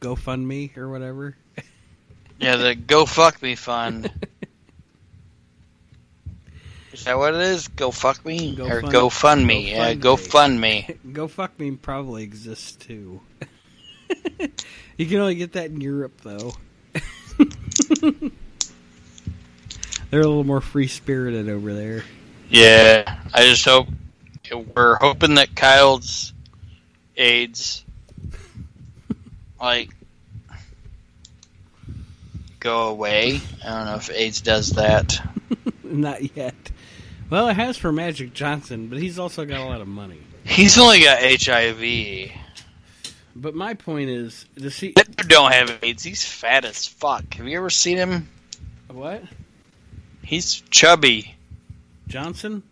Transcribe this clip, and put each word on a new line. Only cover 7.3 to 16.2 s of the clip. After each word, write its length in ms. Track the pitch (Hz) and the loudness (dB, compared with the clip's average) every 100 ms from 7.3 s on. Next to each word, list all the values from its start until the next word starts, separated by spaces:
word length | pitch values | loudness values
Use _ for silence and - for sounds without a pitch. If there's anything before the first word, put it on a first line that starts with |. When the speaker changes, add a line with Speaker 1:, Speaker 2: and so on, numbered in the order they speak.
Speaker 2:
it 60 | 165 | 0
is? 300 | 185 180 151 | -2 -2 -6
Go 220 | - 131 | -6 -6
Fuck 340 | 120 131 135 160 | -2 -2 -2 -6
Me? 280 | 165 160 131 | -8 -8 -8
Speaker 1:
Go 100 | 127 | -4
Speaker 2:
Or 160 | 120 | -4
Speaker 1:
Fund-, 100 | 143 | 2
Speaker 2:
Go 180 | 131 123 | 2 2
Fund 380 | - 151 147 123 | 4 4 4 4
Me. 240 | 110 101 | 0 -2
Yeah, 220 | 107 117 | -2 -2
Speaker 1:
GoFundMe. 60 | 117 | 0
Speaker 2:
Go 160 | 131 131 | 2 2
Fund 420 | - 147 143 123 | 4 4 4 2
Me. 360 | 113 107 101 175 | 0 -2 -6 -16
Speaker 1:
<laughs> 120 | 127 | -16
Go 140 | 143 160 | -12 -12
Fuck 280 | - 185 - | -10 -12 -10
Me 140 | 143 | -12
probably 520 | 135 - 139 135 113 | -12 -12 -12 -10 -12
exists 500 | 107 104 113 110 - | -14 -16 -18 -18 -18
too. 480 | - - 110 98 92 _ _ - _ _ _ - - _ | -20 -20 -20 -18 -20 _ _ -20 _ _ _ -20 -20 _
<laughs> 400 | 370 - - 311 - - - - - | -10 -10 -10 -12 -12 -18 -20 -20 -10
You 80 | 160 | -4
can 140 | 202 | -2
only 160 | 202 175 | -2 -4
get 180 | 175 | -8
that 140 | 180 160 | -10 -10
in 120 | 156 | -10
Europe, 400 | 139 143 131 - | -8 -6 -8 -12